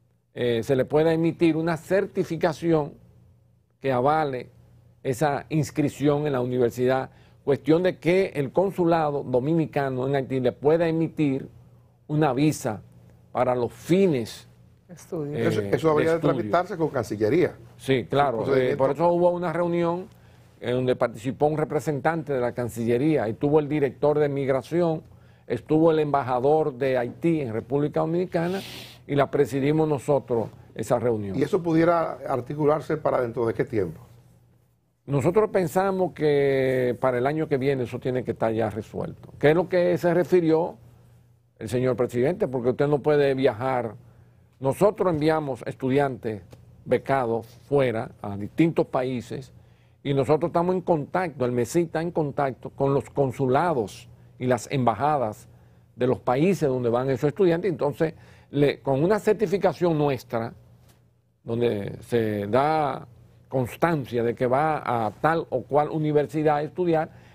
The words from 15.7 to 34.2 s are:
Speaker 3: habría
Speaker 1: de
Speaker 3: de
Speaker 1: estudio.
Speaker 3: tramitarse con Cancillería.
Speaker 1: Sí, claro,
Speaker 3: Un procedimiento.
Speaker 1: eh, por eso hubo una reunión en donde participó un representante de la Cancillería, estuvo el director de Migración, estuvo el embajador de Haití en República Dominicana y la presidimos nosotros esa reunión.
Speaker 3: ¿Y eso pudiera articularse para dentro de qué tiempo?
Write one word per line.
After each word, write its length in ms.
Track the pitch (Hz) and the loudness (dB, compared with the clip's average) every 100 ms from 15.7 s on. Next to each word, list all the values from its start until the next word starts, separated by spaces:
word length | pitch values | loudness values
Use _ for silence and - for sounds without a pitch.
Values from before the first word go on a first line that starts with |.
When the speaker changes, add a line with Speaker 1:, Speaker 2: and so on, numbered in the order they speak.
| 131 160 | 0 2
Speaker 3:
habría 160 | 151 160 | 2 2
Speaker 1:
de 40 | |
Speaker 3:
de 20 | 165 | 2
Speaker 1:
estudio. 160 | 165 135 | 2 0
Speaker 3:
tramitarse 420 | 107 170 180 185 | 0 0 0 -2
con 120 | 151 | -2
Cancillería. 680 | 143 104 104 107 156 147 - - - | -2 -4 0 2 2 2 -2 -18 -10
Speaker 1:
Sí, 280 | - 135 92 | -2 -2 0
claro, 300 | 135 143 113 | 0 0 0
Speaker 3:
Un 40 | 107 | 0
procedimiento. 280 | 135 127 | 2 2
Speaker 1:
eh, 40 | 139 | 2
por 140 | 135 139 | 0 2
eso 140 | 175 | 2
hubo 180 | 175 175 | 4 2
una 200 | 175 175 | 2 -2
reunión 560 | 165 175 170 170 175 202 - - - - - | -2 -2 0 -2 -2 -8 -18 -20 -20 -20 -10
en 100 | 117 | -4
donde 240 | 123 127 123 | 0 0 0
participó 500 | 123 113 120 113 151 | -2 -4 -8 -2 0
un 100 | 156 | 0
representante 760 | 151 151 160 143 156 165 147 | -2 -4 -4 -2 -2 -2 -4
de 60 | 135 | -2
la 140 | 120 | -2
Cancillería, 760 | 120 120 113 117 120 151 147 107 | -4 -6 -4 0 0 2 0 -2
estuvo 320 | 110 147 156 | -2 0 2
el 80 | 147 | 0
director 500 | 147 135 - 147 151 | 0 -2 0 0 2
de 100 | 147 | 0
Migración, 760 | 139 135 131 - 170 170 160 - - - - - | 0 -2 -2 -2 -2 0 -2 -8 -20 -20 -20 -8
estuvo 460 | 117 - 156 165 | -8 0 4 4
el 80 | 160 | 4
embajador 760 | 147 139 127 127 131 156 151 | 2 0 0 0 2 2 2
de 240 | 123 135 127 | -2 -2 0
Haití 440 | 120 - 170 160 | -2 -2 0 0
en 120 | 131 | -2
República 460 | 110 - 139 147 160 | -6 -2 -2 0 -2
Dominicana 600 | 160 170 180 170 170 190 - - - - - | -2 -2 -2 -2 -2 -4 -8 -14 -18 -18 -2
y 100 | 139 | 0
la 140 | 135 | 2
presidimos 580 | 139 143 139 139 156 156 | 2 0 0 0 2 2
nosotros 600 | 143 - 139 - 117 107 - - - | 0 0 0 0 -2 -2 -8 -16 -10
esa 220 | 110 120 | -2 0
reunión. 380 | 120 110 101 95 | 0 0 -2 -2
Speaker 3:
¿Y 60 | |
eso 180 | - - | 0 0
pudiera 560 | 170 160 165 170 160 127 143 | 0 2 4 2 0 -6 -6
articularse 680 | 135 120 147 147 151 147 156 | -4 -4 -2 0 0 0 -4
para 240 | 143 131 | 0 0
dentro 240 | 123 117 113 | -2 -2 -2
de 80 | |
qué 120 | 110 135 | -2 -2
tiempo? 360 | 110 87 78 - - | -2 -4 -6 -18 -20